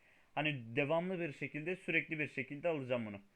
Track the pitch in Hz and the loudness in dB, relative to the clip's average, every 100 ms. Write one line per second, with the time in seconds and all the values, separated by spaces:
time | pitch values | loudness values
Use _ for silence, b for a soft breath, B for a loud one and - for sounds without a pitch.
0 | b b b 139 151 139 113 117 143 165 | b b b 0 0 0 -2 0 4 4
1 | 180 185 170 135 139 147 156 180 - 160 | 2 0 -2 -4 -6 -4 -4 -4 2 2
2 | 143 160 143 - 123 143 170 156 127 123 | 2 0 -2 -2 -4 -2 0 0 2 0
3 | 110 101 b | 0 -6 b